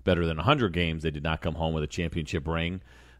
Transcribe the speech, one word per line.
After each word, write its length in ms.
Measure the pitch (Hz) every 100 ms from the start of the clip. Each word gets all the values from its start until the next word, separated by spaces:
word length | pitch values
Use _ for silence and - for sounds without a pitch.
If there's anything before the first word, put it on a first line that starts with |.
better 220 | 95 87 82
than 120 | 80
a 40 |
hundred 300 | 90 147 104
games, 300 | 85 85 80
they 80 | 80
did 120 | 73
not 180 | 78 80
come 140 | 85 73
home 180 | 80
with 100 | 80
a 40 | 76
championship 600 | - 85 85 76 82 73
ring. 340 | 82 85 90 - - - -